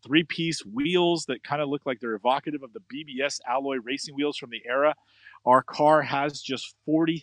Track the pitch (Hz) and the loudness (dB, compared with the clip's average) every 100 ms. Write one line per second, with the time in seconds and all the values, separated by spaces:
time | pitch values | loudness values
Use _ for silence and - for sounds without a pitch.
0 | 117 151 165 - 165 151 101 110 165 180 | 0 0 2 -2 -2 -4 -6 -4 0 2
1 | 175 170 - 120 - 143 143 143 - 123 | 2 0 -2 -8 -4 -4 -2 -4 -4 -6
2 | 120 107 117 135 - 147 135 110 95 131 | -4 -2 0 0 -2 -8 -10 -18 -16 -14
3 | 156 131 143 - - 127 139 131 117 135 | -10 -4 -4 -4 -2 -2 -2 -4 -4 -8
4 | - 139 143 139 127 113 117 131 147 151 | -6 -4 -4 -4 -10 -12 -2 2 2 0
5 | _ _ - - - 127 - - 151 156 | _ _ -20 -4 6 6 6 2 6 6
6 | 131 139 147 143 - 127 - - - 156 | 4 0 -2 -4 -8 -8 -8 -12 -2 0
7 | 165 165 | 2 -2